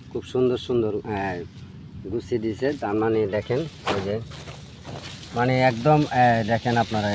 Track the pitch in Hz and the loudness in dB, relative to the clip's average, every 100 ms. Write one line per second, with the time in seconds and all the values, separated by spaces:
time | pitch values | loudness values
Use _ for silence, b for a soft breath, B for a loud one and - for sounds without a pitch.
0 | - 120 - 127 127 123 - 120 107 101 | -10 -10 -4 2 2 2 0 0 2 -2
1 | 110 101 98 87 87 - - - - - | -2 -2 -2 -4 -8 -14 -18 -18 -16 -14
2 | 95 117 - 120 110 104 135 143 110 107 | -8 -6 -2 -2 -2 -2 -2 -2 -2 0
3 | 113 110 101 104 - 127 160 - - 101 | 2 2 2 0 0 -2 -4 -8 -6 -4
4 | 98 110 - - - - - - - - | -2 -4 -6 -14 -14 -16 -16 -16 -14 -12
5 | - - - 120 123 127 131 117 147 151 | -12 -14 -6 0 2 4 4 4 6 6
6 | 147 127 123 113 107 113 123 117 104 107 | 4 6 6 6 4 2 2 2 2 0
7 | 104 | 0